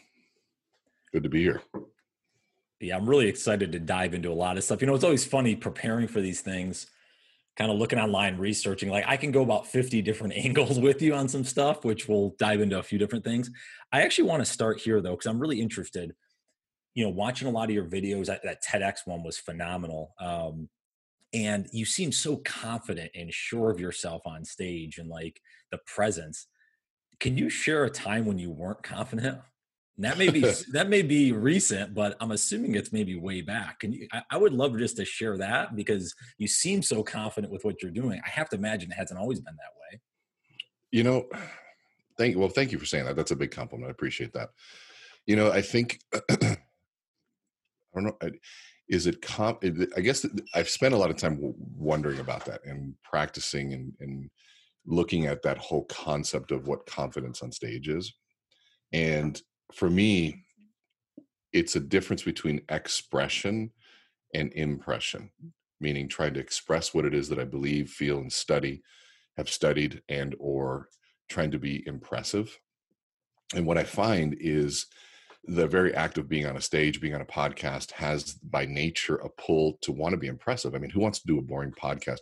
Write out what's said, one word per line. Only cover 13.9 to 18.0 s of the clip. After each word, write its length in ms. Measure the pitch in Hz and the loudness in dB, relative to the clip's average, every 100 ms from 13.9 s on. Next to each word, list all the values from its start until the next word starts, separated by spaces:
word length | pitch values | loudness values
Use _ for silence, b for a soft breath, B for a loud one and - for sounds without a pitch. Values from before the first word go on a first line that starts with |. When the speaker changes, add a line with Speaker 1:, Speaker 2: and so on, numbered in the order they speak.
Speaker 2:
I 100 | 135 | 2
actually 260 | 180 - 240 | 4 4 4
wanna 180 | 127 110 | 4 0
start 340 | - 113 107 | 2 0 2
here, 220 | 113 107 | 2 2
though, 120 | 90 87 | 2 -2
'cause 100 | 113 | -2
I'm 120 | 113 | 0
really 220 | 156 120 | 0 0
interested. 540 | 113 - 87 95 85 - _ _ _ _ _ _ _ | -2 -4 -8 -8 -8 -12 _ _ _ _ _ _ _
You 100 | 123 | -2
know, 60 | 107 | 0
watching 360 | 90 107 127 131 | 0 -2 -2 -2
a 40 | |
lot 180 | 113 113 | 0 2
of 60 | |
your 100 | 104 | 0
videos, 420 | 85 95 | 0 -2